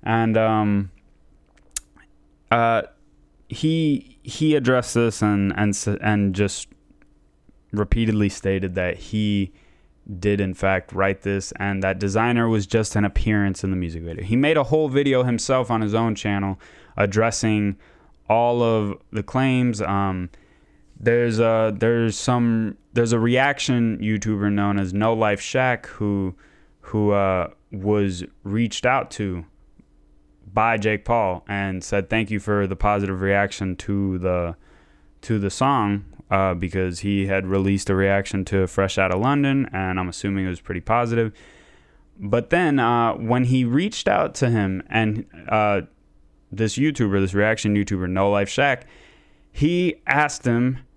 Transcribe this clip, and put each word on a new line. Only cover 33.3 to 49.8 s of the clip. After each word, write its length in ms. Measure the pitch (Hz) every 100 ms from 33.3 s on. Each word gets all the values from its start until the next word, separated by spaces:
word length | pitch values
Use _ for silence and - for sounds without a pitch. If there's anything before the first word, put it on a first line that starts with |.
| 98 101 - 95 90
to 400 | - 101 98 92
the, 380 | 92 90 87 80 - - _ _ - _
to 160 | - 110
the 100 | 98
song," 560 | - 131 139 104 101 101 - -
uh, 240 | 98 95
because 460 | 87 87 92 92 85
he 280 | 101 101 98
had 180 | 95 92
released 440 | 98 98 98 -
a 60 | 95
reaction 500 | 98 98 95 98 87
to 220 | 98 92
Fresh 300 | - 98 -
Outta 200 | 95 92
London, 520 | 120 143 139 135 131
and 260 | 95 95 92
I'm 100 | 90
assuming 360 | 87 101 98 95
it 40 |
was 120 | 87
pretty 200 | - 90
positive. 520 | - 113 120 117 113 - - - - - _ _ _ -
But 320 | 101 117 120
then, 300 | 170 175 139
uh, 340 | 117 120 117
when 320 | - 113 123 123
he 200 | 131 120
reached 420 | 131 190 - -
out 280 | 98 156 -
to 140 | 123
him 340 | 113 98 95 -
and, 360 | 113 110 107 - - -
uh, 320 | 110 107 101 - _ _ _ _ _ _
this 240 | 104 110 -
YouTuber, 440 | 147 139 110 98
this 120 | 95
reaction 440 | 98 107 110 107 104
YouTuber, 320 | 101 98 90
No 200 | 90 98
Life 200 | 101 101
Shaq, 320 | - 143 131 - - - - _ _ _
he 420 | - 147 175